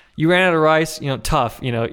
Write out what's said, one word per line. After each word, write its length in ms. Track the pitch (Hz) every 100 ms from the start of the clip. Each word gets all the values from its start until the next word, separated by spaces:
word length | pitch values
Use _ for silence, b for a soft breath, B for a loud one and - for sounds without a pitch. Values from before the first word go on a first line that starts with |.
| B -
you 140 | 156
ran 180 | 180 185
out 80 | 165
of 60 |
rice. 380 | 156 156 160 -
You 80 | 143
know, 80 | 127
tough. 420 | - 151 113 -
You 100 | 131
know, 160 | 117 113